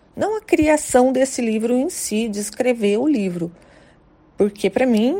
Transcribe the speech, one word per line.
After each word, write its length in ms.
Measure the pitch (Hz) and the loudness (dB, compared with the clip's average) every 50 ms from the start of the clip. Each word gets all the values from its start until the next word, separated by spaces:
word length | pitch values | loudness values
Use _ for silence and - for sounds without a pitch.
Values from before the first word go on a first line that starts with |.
| _ _ - | _ _ -8
Não 200 | - - 392 440 | -4 -4 -2 -2
a 60 | 427 | -4
criação 720 | - - - 311 302 302 302 302 - - - 247 247 262 262 | -4 -2 0 2 2 4 2 2 0 2 2 4 4 4 2
desse 300 | 254 262 262 - - 240 | 2 0 0 -2 -2 -2
livro 340 | 226 220 220 214 233 247 247 | -2 -2 0 0 0 0 0
em 140 | 262 349 | 0 -2
si, 360 | - - - - 214 214 226 233 | -4 -8 -8 -4 -4 -2 -2 -4
de 120 | 208 202 | -4 -6
escrever 580 | 208 208 - - 247 247 247 240 214 202 202 214 | -8 -6 -4 -2 0 0 0 0 0 0 2 2
o 100 | 254 311 | 2 0
livro. 440 | 302 233 202 190 175 175 170 170 - - - - - - - - _ _ _ _ _ _ _ _ _ | 0 0 0 -2 -4 -6 -6 -8 -10 -12 -20 -20 -20 -20 -20 -20 _ _ _ _ _ _ _ _ _
Porque, 320 | - 196 208 208 - - 196 | 0 0 0 0 -2 -2 -2
pra 200 | 196 - 254 262 | 0 0 2 2
mim, 320 | 233 208 220 247 320 392 | 2 2 2 2 0 0